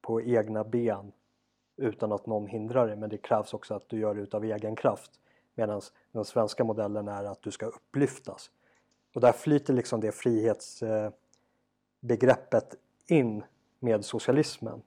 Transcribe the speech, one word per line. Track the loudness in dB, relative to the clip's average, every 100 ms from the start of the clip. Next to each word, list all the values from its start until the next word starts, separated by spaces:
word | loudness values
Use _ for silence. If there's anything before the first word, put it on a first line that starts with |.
på | -2 -2
egna | 2 2 2 -4
ben | -2 0 0 -2 -8 _ _ _ _ _ _ -4
utan | -4 -2 -4
att | -4 -2
någon | -4 -4
hindrar | -8 -2 0 0
dig, | -2
men | -8
det | -8
krävs | 0 0 0
också | -10 -8
att | -10 -6
du | -4
gör | -2 -2
det |
utav | -4 -6
egen | -4 -4 -6 0
kraft, | 0 0 -10 _ _ _ _ -4
medan | -4 -4 -8 _ _
den | -8 -2
svenska | 0 0 0
modellen | -2 0 -2 -4 -6
är | -6
att | -8 -8
du | -10
ska | -8 -10
upplyftas. | -10 _ 0 0 0 -14 -16 -18 _ _ _ _ _ _ 6
Och |
där | 6
flyter | 6 2 2 4
liksom | 0 0 -2
det | -2
frihets, | 0 2 2 2 0 -6 -10
eh, | -2 -2 -2 -8 _ _ _ _ _ _ _ _
begreppet | -2 4 6 4 4 0 0 -18 _ _ 2
in | 4 4 -2 -10 _ _ _
med | 0 0 0
socialismen | -4 2 2 2 -4 -10 -12